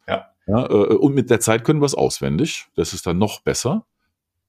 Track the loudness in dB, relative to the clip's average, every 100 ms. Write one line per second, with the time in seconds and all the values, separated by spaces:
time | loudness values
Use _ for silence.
0 | -8 -8 -8 _ -2 -2 2 2 4 4
1 | 4 2 2 2 2 0 0 0 0 0
2 | -2 -2 -2 -2 -2 -6 -8 -6 -6 -6
3 | -4 -2 -2 -2 -4 -2 -2 -4 -6 _
4 | _ _ _ _